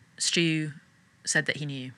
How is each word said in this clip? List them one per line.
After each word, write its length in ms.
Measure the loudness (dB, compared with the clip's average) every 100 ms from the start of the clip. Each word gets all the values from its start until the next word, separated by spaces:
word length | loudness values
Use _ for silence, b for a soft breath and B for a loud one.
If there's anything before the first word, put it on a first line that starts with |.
| -6 -4
Stu 560 | 0 2 2 2 -2 -8 -18 _ _ _ 0
said 200 | 0 2
that 100 | -2
he 80 | -4
knew 140 | -6
you. 40 | -8